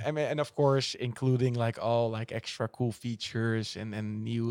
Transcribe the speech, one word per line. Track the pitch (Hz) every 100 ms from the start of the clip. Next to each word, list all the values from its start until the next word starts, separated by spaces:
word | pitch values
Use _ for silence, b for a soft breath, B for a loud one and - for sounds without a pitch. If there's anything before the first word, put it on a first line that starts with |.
| -
I |
mean, | 151 147
and | 147
of | 147
course, | - 143 135 131
including, | - 123 117 131 127 127 120
like, | 117 113
all, | 110 117 117
like, | 110 110
extra | 113 - - 110
cool | - 123
features | 110 120 113 - 117 117 110 107 -
and, | 107 107
and | 107 107
new | 110 117 117